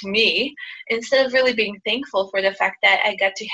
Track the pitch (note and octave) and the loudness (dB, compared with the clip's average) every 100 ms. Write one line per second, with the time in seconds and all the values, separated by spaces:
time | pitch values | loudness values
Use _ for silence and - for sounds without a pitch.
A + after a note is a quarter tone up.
0 | G3 G#3 A3 E3+ C#4 - - - - A#3 | -2 2 2 2 -4 -8 -16 -12 -6 -4
1 | A#3 C4+ C4 B3+ B3+ A3+ G#3 G3+ - A#3 | 2 2 4 4 2 2 -2 -4 -4 -4
2 | C4 G3 F#3+ G3 G3 F#3+ F#3+ - G3+ G3 | -2 -2 -2 0 0 0 -2 0 2 2
3 | G#3+ F#3+ G3 - G#3+ | 0 0 -2 -2 -6